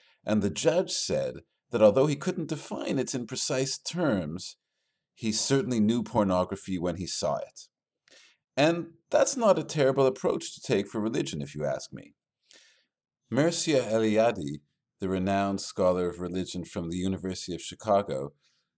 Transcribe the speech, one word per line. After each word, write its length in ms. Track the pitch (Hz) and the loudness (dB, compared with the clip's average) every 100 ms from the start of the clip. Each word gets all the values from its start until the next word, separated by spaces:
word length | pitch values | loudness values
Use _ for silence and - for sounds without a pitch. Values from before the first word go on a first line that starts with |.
| _ _ - | _ _ -2
And 160 | 107 | 0
the 80 | 98 | 2
judge 420 | 76 - 170 160 | 2 2 2 0
said 460 | - - 71 67 64 - _ _ | -4 -2 -2 -2 -6 -16 _ _
that 100 | 117 | 6
although 260 | 107 101 151 | 6 8 4
he 80 | 143 | 2
couldn't 340 | 185 180 156 | -2 -4 -6
define 500 | 147 - - - 139 | -8 -8 -8 -4 -2
it 160 | 123 127 | -2 -4
in 100 | 113 | -6
precise 520 | 123 - 135 139 - | -6 -2 -2 -2 -4
terms, 800 | - 170 160 101 78 85 - - _ _ _ _ _ _ | -6 -2 0 0 -2 -8 -10 -16 _ _ _ _ _ _
he 160 | 113 | -2
certainly 480 | 104 - 139 127 120 | -2 2 0 2 2
knew 240 | 107 120 | 2 2
pornography 720 | 110 120 98 90 90 95 - 90 | 0 0 2 2 0 -4 -6 -4
when 200 | 87 87 | -2 -4
he 100 | 82 | -6
saw 300 | - 78 67 | -4 -2 -4
it. 300 | - - - _ _ _ _ - - _ _ - | -6 -14 -20 _ _ _ _ -20 -20 _ _ 0
And 320 | 151 170 - - _ | 2 2 -6 -16 _
that's 280 | - - 254 | 2 2 4
not 200 | 226 180 | 4 4
a 60 | |
terrible 420 | 143 151 131 135 135 | 0 2 2 4 2
approach 480 | 131 - - - | 2 -2 -2 -6
to 80 | - | -10
take 260 | - 104 101 | -2 0 0
for 120 | 110 | -4
religion, 420 | 107 135 139 82 | -2 -2 -4 -6
if 140 | 71 76 | -8 -6
you 100 | 71 | -4
ask 280 | 67 - | -4 -8
me. 200 | 65 - _ _ _ _ - - _ _ _ _ _ _ | -16 -18 _ _ _ _ -20 -20 _ _ _ _ _ _
Mircea 580 | 117 165 170 160 139 107 | 0 2 2 2 2 4
Eliade, 720 | 113 110 107 117 101 73 73 - _ _ _ | 2 4 4 4 2 -4 -8 -12 _ _ _
the 100 | 95 | -2
renowned 520 | 95 95 98 98 98 | 0 2 2 0 -2
scholar 480 | - - 92 90 87 | -4 0 2 2 0
of 100 | 85 | -4
religion 460 | 90 90 90 92 82 | -6 -4 -4 -6 -8
from 240 | - 85 | -8 -6
the 80 | 90 | -2
University 580 | 92 95 95 92 - 82 | -2 -2 -4 -6 -8 -8
of 60 | |
Chicago, 720 | - - - 101 101 67 71 - _ _ _ | -10 -8 0 2 2 -4 -6 -12 _ _ _